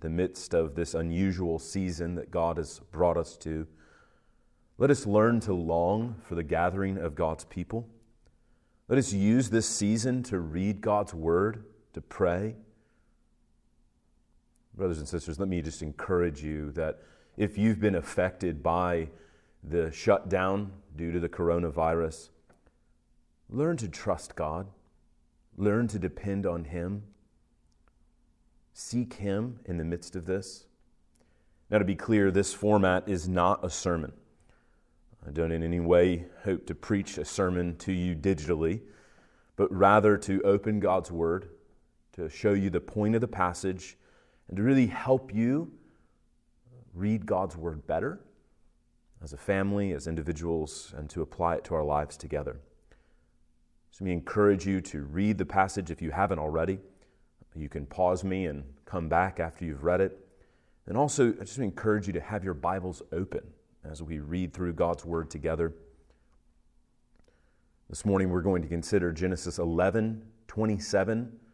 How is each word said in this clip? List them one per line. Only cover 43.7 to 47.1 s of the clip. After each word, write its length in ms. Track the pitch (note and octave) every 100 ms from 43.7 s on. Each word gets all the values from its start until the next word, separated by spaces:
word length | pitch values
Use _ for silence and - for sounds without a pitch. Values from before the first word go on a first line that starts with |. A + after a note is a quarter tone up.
| F#2 - - _ _ _ _ -
and 100 | F#2
to 40 |
really 240 | A#2+ C3+ A2+
help 480 | - B2+ B2+ -
you 380 | G#2 A#2 D3 E3+ - _ _ _ _ _ _ _ _ _ - -
read 320 | F2 G2+